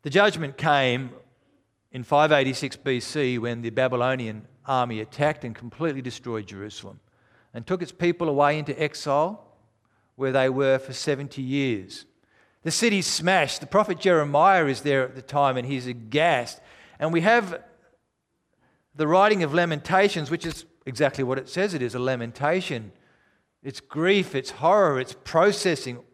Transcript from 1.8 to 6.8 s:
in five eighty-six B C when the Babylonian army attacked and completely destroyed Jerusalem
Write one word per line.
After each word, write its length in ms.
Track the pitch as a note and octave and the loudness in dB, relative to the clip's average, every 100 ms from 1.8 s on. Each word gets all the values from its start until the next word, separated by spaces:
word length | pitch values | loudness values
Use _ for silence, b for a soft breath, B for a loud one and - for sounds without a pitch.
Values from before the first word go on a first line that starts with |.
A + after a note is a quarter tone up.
| _ | _
in 120 | C3 | -14
five 300 | A#2 D3 D3+ | 0 4 6
eighty-six 440 | D3 C3+ B2+ C#3 - | 4 2 -2 -8 -6
B 240 | C#3 B2 | -4 -4
C 380 | - D#3 C3 B2 | -4 -2 -2 -2
when 240 | A#2 A#2 | -4 -6
the 80 | A#2 | -4
Babylonian 760 | A2 B2+ B2 B2+ C3 A2+ G#2+ - _ - | -2 0 0 0 -2 -6 -10 -16 _ -2
army 340 | C3 A#2+ A2 | 0 0 -4
attacked 420 | G#2+ - D3+ D3+ | -10 -2 -2 -2
and 120 | B2 | -10
completely 480 | A2 A#2+ - D#3+ C3+ | -12 -16 -6 -6 -4
destroyed 440 | B2 - B2 A2 G2 | -8 -10 -8 -8 -8
Jerusalem 540 | G2 G#2 - | -14 -14 -14